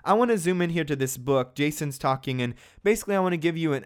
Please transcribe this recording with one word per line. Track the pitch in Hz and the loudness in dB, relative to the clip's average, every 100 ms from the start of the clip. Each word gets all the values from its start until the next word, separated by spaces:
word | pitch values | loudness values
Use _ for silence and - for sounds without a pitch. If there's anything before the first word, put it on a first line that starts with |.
I | 156 | 0
wanna | 208 247 220 | 2 4 2
zoom | 165 180 | 0 0
in | 175 | 0
here | 170 | 0
to | 151 139 | -2 -2
this | 131 131 | -2 -4
book. | 127 135 127 | 0 0 0
Jason's | - 147 147 147 135 | 0 -2 0 -6 -2
talking, | 139 131 - 127 | -2 -2 -2 -4
and | 123 117 - - | -4 -6 -18 -4
basically | 202 220 - | 0 0 0
I | 196 | 0
wanna | 185 175 | 0 0
give | 165 165 | 0 0
you | 160 | 0
an, | 135 | -2